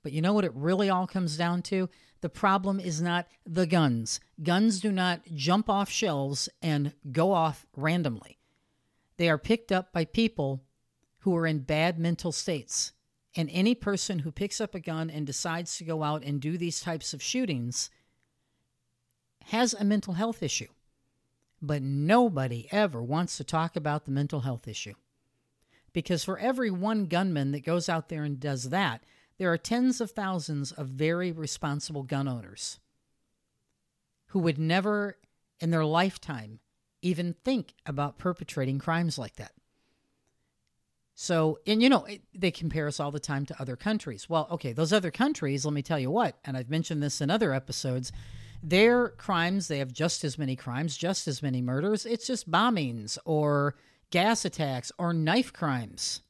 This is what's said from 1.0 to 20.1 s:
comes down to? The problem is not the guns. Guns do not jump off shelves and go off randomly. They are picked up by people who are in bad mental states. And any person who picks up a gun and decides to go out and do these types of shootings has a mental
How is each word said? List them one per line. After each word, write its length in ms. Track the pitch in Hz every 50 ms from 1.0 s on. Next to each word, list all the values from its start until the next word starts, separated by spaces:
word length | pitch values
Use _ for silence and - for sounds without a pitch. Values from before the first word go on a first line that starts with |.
| 185
comes 300 | 180 - 190 180 160 147
down 280 | 156 170 170 175 180 180
to? 260 | - 196 185 185 175 - _ _ _ _ _
The 80 | - 170
problem 500 | - - - 196 190 196 185 196 196 196
is 220 | 185 180 160 151
not 260 | 170 175 175 175 170 _ - _ _
the 220 | - 160 185 185
guns. 520 | 156 180 170 156 139 120 113 110 - - - _ _ _ -
Guns 380 | 156 175 175 185 214 226 202 185
do 120 | 190 214
not 300 | 196 185 180 180 175 170 - - 165
jump 340 | 143 135 160 180 208 214 -
off 220 | 202 196 202 -
shelves 580 | - - 226 190 151 139 135 139 143 135 - - _ _
and 320 | - 165 151 143 143 143 - _ - 143
go 220 | 123 165 165 190 202
off 340 | 170 160 156 139 - - _ -
randomly. 640 | 139 139 156 170 180 165 139 113 101 - - - _ _ _ _ _ _ _ _ _ _ _ _ _ _ _ _
They 120 | - 170 170
are 80 | 156
picked 340 | 147 - - 226 226 - -
up 220 | 196 185 185 _ -
by 120 | 175 160
people 580 | - - 226 226 220 - - 143 135 135 131 _ _ _ _ _ _ _ _ _ _ _ _
who 160 | - 196 180
are 100 | 165 165
in 140 | 160 156 151
bad 400 | 131 - 156 156 160 175 175 165
mental 320 | 165 170 170 - - 170
states. 600 | 151 - - - 170 143 113 - - - - - _ _ _ _ _ _ _ _ _
And 140 | 170 165 143
any 240 | 160 180 190 226 247
person 440 | 240 - 208 202 190 - - 196 165
who 120 | 139 160
picks 300 | - - 202 196 - -
up 120 | 220 196 -
a 60 | 185
gun 300 | 156 180 160 160 165 160
and 180 | 147 151 151
decides 500 | 143 135 - - 175 165 170 175 165 -
to 60 | - 170
go 200 | 160 160 156 156
out 200 | 147 151 151 -
and 160 | 143 143 143
do 180 | 131 156 170
these 220 | 175 175 170 156 -
types 340 | - 180 165 151 - - -
of 80 | 135
shootings 720 | - - - 254 262 202 151 123 117 123 123 - - - _ _ _ _ _ _ _ _ _ _ _ _ _ _ _ _ _ _ _ _ _ _ _ _ _ _ _ _ _ _ -
has 280 | - 214 226 254 226 240
a 100 | 208 208
mental 300 | 202 214 202 - -